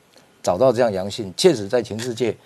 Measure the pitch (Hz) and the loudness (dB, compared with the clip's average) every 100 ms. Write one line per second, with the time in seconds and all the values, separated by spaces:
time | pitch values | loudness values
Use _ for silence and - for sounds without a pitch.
0 | _ _ _ _ - 90 131 113 120 95 | _ _ _ _ -2 2 2 4 2 0
1 | 98 98 101 87 185 135 101 123 113 107 | -6 -8 -10 2 2 4 0 -2 -2 -6
2 | 123 117 120 - | -6 -4 -4 -4